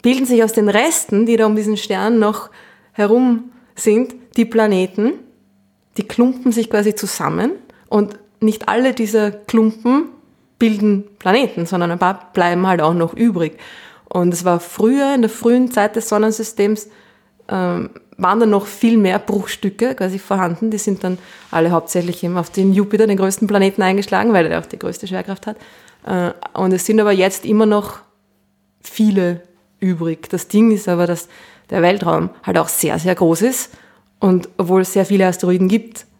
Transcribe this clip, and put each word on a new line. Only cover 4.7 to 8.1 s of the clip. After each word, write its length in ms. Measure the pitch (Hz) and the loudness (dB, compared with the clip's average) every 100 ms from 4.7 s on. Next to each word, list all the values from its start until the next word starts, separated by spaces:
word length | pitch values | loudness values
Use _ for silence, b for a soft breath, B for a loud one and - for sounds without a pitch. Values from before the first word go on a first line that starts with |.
| 185 185 208 226 370 - _ _ _ _ _ _ - | 2 0 0 -2 -2 -12 _ _ _ _ _ _ -10
Die 60 | |
klumpen 480 | 208 - 247 254 254 | -6 0 0 2 -2
sich 180 | 226 226 | -2 0
quasi 240 | 214 208 | 0 0
zusammen 600 | 208 196 - 147 160 233 392 - b b | -2 -8 -6 -4 -2 -4 -6 -14 b b
und 300 | 208 202 | -2 -2